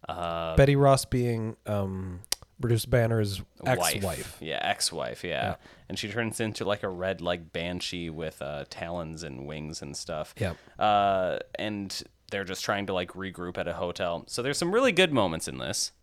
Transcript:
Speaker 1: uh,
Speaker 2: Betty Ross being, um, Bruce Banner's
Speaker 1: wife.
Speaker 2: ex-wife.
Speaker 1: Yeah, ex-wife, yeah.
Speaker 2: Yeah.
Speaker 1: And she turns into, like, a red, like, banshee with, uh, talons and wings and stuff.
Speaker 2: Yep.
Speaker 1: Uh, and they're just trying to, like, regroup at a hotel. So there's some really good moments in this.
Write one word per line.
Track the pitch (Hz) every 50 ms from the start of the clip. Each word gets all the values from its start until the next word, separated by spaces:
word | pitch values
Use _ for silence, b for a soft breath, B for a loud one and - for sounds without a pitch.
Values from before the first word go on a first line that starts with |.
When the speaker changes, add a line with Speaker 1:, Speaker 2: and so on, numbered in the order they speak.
| - -
Speaker 1:
uh, | 82 87 87 85 85 85 82 82 80
Speaker 2:
Betty | 80 139 139 143
Ross | 139 139 139 135 131 -
being, | - - 127 123 120 117 113 110 110 113 _ _
um, | 107 104 101 98 95 95 95 95 92 90 87 98 - - - - _ _ _
Bruce | 127 117 117 113 -
Banner's | 123 123 123 117 113 117 113 107 101 98 95 - - _ -
Speaker 1:
wife. | - 127 127 - 87 82 71
Speaker 2:
ex-wife. | - 98 92 80 65 - - - -
Speaker 1:
Yeah, | - 80 73 -
ex-wife, | - 95 101 - - - - 80 67 58 58 - -
yeah. | 90 80 65
Speaker 2:
Yeah. | 57 53 - - b b b b b b
Speaker 1:
And | - -
she | - 107
turns | 98 120 117 110 - -
into, | 117 110 107 - 113
like, | 92 104 104
a | - 101
red, | 92 87 90 95 95 85
like, | 85 87 87 90 82 78
banshee | _ 85 85 87 90 90 - - - 90 85 82
with, | 78 76 82 80 - -
uh, | - 69 73 71 69 -
talons | - - 87 85 87 87 82 80 80 78 85
and | 76 67 64 69
wings | 71 76 76 76 78 80 -
and | - 71 73
stuff. | - - - 85 76 76 - - -
Speaker 2:
Yep. | 113 92 82 b b b b b
Speaker 1:
Uh, | - 107 104 101 101 101 98 95 92 87 71 - - - -
and | - 90 107 107 101 98 95 - - - - _ _ _ -
they're | - 101 98
just | 87 95 - -
trying | - 107 101 101
to, | 98 95
like, | 92 90 87
regroup | - 90 95 95 85 - 90 87 90 -
at | 90 87
a | 85
hotel. | - 92 87 87 - 98 87 85 82 -
So | - - -
there's | 120 135 143 -
some | 175 170
really | 196 233 269 254
good | 185 160 185 175
moments | 147 123 101 90 80 80 - -
in | 67 65
this. | 62 65 104 - - - _ _